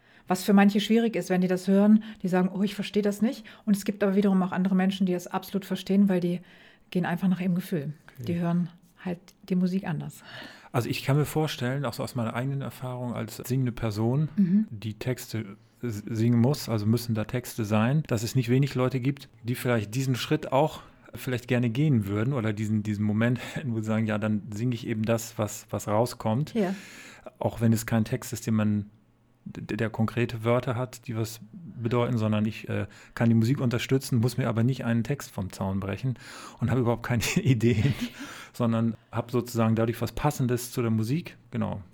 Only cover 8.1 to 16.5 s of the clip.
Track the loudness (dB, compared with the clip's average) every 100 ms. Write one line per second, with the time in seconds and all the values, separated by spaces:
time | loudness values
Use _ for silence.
8.1 | -10 -4 -2 0 0 -2 -6 _ -12 -8
9.1 | -8 -12 _ -2 0 2 0 -2 -6 -8
10.1 | -12 -16 -16 -16 -20 -4 -2 -2 -2 0
11.1 | 2 2 0 -2 -2 -4 -2 -4 -6 -6
12.1 | -4 -4 -2 -4 -4 -6 -10 -10 -8 -6
13.1 | -6 -6 -8 -2 0 0 -2 -2 0 2
14.1 | 2 0 2 4 4 2 -4 -8 -6 -4
15.1 | -4 -6 -8 -8 -14 _ _ -6 -6 -4
16.1 | 0 4 6 4